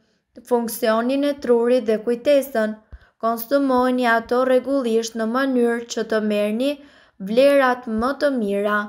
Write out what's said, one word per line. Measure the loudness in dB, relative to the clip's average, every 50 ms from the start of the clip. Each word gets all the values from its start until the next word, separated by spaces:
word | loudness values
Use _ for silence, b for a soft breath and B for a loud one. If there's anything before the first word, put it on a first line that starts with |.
| _ _ _ _ _ _ _ -20
funksionin | -4 -2 -2 -2 -2 -4 -6 -2 0 0 0 0 0 0 -2 0 0
e | -2 -4
trurit | -4 0 2 2 2 4 2 2 2 2
dhe | 0 -2
kujtesën. | 0 0 -4 -4 0 2 2 2 2 2 0 -2 -2 -2 -2 -4 b b b b b b b b
Konsumoni | b -4 -4 -4 -4 -2 -2 0 0 2 2 2 2 2 2 0 0 2
ato | 2 2 0 0 0 0 0 2
rregullisht | 2 2 2 0 0 -2 -2 0 0 0 0 -2 -4 -6
në | -6 -4
mënyrë | -2 -2 -2 -2 0 0 0 0 0 0 -4 -6
që | -8 -6 -6 -4
të | -2 -2 -2
merrni | 0 0 0 0 0 -2 -2 -2 -2 -2 -4 -6 B B B B B B B -14
vlerat | -10 0 2 4 6 6 6 6 4 2 0 -2 -4
më | -6 -4 -2 -2 -2 -2
të | 0 -2 0
mira. | 0 0 -2 -2 -2 -2 0 0 -2 -2 -2